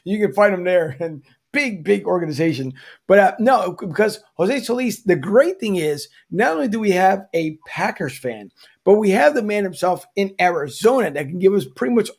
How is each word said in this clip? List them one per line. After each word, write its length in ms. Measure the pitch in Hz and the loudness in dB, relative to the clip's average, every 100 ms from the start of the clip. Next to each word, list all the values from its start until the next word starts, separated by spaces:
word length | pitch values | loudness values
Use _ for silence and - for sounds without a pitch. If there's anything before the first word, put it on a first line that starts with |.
you 160 | 175 214 | -6 -2
can 140 | 196 | 0
find 200 | 190 208 | 2 2
him 120 | 185 180 | 2 0
there. 320 | 180 156 131 | 0 0 -4
And 240 | 165 147 - _ _ | -8 -10 -18 _ _
big, 320 | 285 269 190 | -4 -4 -2
big 240 | 156 202 202 | -2 0 0
organization. 640 | 180 160 139 165 135 131 135 - - - | -2 -2 -2 -2 -2 -6 -10 -18 -6 4
But, 120 | 196 | 6
uh, 160 | 190 - | 4 2
no, 360 | 226 247 185 175 | 2 2 0 -6
because 400 | 185 151 214 202 _ - | -4 0 0 -2 _ -4
Jose 240 | 196 277 | -2 -2
Solis, 420 | - 247 254 - | -4 -4 -4 -2
the 120 | 190 165 | 0 0
great 440 | 151 220 330 381 | 2 4 4 0
thing 160 | 220 185 | -4 -2
is, 340 | 151 147 - _ - | -2 -4 -10 _ -8
not 240 | 170 262 320 | -2 0 0
only 120 | 269 | -2
do 120 | 220 | -2
we 100 | 214 | 0
have 380 | 180 190 196 - 165 | 2 2 2 -2 -4
a 240 | 160 156 - | -4 -8 -12
Packers 500 | - 208 - 151 - | -6 -4 -4 -8 -8
fan, 340 | 123 110 101 _ _ _ 180 | -10 -10 -14 _ _ _ 2
but 100 | 208 | 4
we 160 | 208 | 4
have 240 | 190 - 294 | 4 4 2
the 80 | |
man 200 | 208 208 | -2 -2
himself 400 | 190 165 180 180 - - | -4 -2 -2 -2 -6 -6
in 180 | 196 196 | -4 0
Arizona 720 | 180 170 143 - 220 262 180 | 0 0 -6 0 2 2 0
that 160 | 143 143 | -4 -6
can 100 | 175 | 0
give 160 | 190 | 2
us 120 | 202 131 - | 2 -2 -6
pretty 180 | 254 | -2
much 160 | 240 - | 0 -2